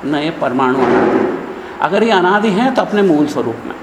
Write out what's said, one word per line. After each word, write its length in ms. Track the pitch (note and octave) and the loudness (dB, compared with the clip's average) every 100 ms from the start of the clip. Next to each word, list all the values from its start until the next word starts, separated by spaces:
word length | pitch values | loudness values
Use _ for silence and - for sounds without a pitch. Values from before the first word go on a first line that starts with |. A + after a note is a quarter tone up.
न 100 | C3+ | -4
ये 160 | D3 D3+ | -2 -4
परमाणु 480 | D#3+ C#3 B2+ C3 C3 | -4 -4 0 0 2
अनादि 400 | A#2+ B2 - - | 2 2 2 0
है। 200 | - - - - - - | 0 -4 -8 -12 -14 -6
अगर 220 | D3+ G3 | -2 0
ये 80 | A3+ | 2
अनादि 380 | G3 F3+ G#3 A3 | 4 4 2 2
हैं 260 | F#3+ B3+ | 2 2
तो 80 | B3+ | 0
अपने 200 | G3 G#3 | 0 2
मूल 240 | G3 D3 D3 | 4 4 2
स्वरूप 300 | C3+ A#2 A2+ - | -2 -4 -6 -10
में 80 | - | -14